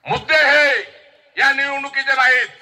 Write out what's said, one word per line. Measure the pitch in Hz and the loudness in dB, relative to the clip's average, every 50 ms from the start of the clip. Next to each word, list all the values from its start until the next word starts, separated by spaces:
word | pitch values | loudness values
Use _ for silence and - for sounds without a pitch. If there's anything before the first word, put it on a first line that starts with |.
| _ | _
मुद्दे | - 269 254 - - 311 | -6 -6 -6 -2 0 2
हे | 311 302 277 285 294 294 285 262 220 202 - - - _ _ _ _ _ _ _ | 2 4 4 4 4 4 2 0 -2 -4 -10 -18 -20 _ _ _ _ _ _ _
या | - 247 277 | 0 0 0
निवडणुकीचे | 277 269 277 285 277 277 277 277 269 269 269 269 277 | 0 0 -4 -4 -6 -8 -8 -8 -6 -6 -2 -2 0
नाहीत | 262 254 247 254 254 233 196 - - | 2 2 2 2 0 -2 -4 -10 -20